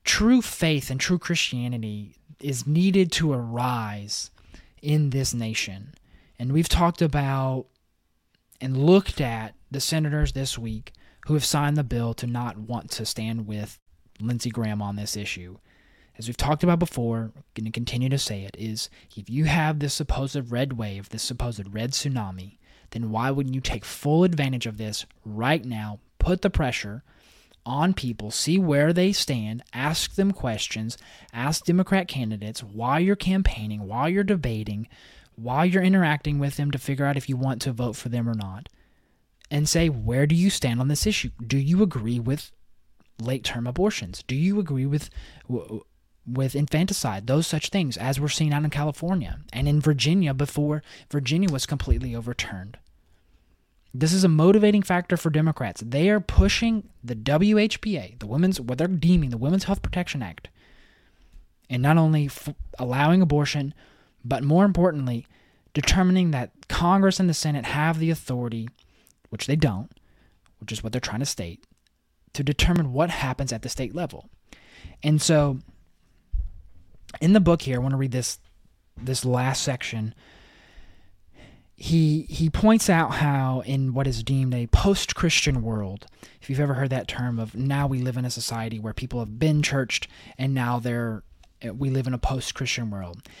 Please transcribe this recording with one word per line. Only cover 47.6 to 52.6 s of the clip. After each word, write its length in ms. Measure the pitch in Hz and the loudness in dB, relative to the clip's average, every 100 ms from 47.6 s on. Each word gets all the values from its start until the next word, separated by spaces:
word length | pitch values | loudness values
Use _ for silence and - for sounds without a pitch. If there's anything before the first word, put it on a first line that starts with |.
| - | -2
things, 260 | 196 147 98 | -2 -2 -2
as 240 | 123 139 | -4 -2
we're 80 | 147 | -2
seeing 260 | - 151 | 0 0
out 100 | 147 | 0
in 60 | 151 | 0
California 680 | 147 151 - 165 185 95 - - | -2 -2 -2 -2 -2 -4 -8 -8
and 160 | 123 147 | -2 2
in 100 | 147 | 4
Virginia 540 | 147 143 135 190 156 | 4 2 4 4 2
before 500 | 131 143 147 147 151 - - - | 0 -2 0 0 -2 -6 -20 -6
Virginia 400 | 143 127 160 190 | -4 0 2 2
was 160 | 135 - | 0 -2
completely 480 | 143 - 120 127 | -2 0 0 0
overturned?" 640 | 117 117 120 - - | -6 -6 -6 -6 -8